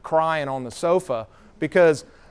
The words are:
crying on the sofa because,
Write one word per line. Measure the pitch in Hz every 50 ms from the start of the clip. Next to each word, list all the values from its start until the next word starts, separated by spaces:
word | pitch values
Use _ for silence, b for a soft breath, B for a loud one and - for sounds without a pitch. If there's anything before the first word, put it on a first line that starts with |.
crying | - - 160 160 160 160 160 156 143 139
on | 135 131 127
the | 117
sofa | - - 170 170 180 185 180 - 123 113 110 b b b b b b -
because, | 156 147 - 185 175 165 151 135 - b b b b b